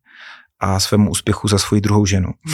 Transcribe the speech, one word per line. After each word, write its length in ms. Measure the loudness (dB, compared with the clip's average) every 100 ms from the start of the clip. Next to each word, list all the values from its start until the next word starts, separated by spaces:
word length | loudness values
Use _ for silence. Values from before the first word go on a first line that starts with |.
| _ -20 -20 -20 _ _
a 200 | -4 -2
svému 300 | 0 2 2
úspěchu 380 | 0 -4 -2 0
za 100 | 0
svoji 240 | 0 0
druhou 240 | 2 2 2
ženu. 240 | 0 -2 -6 -8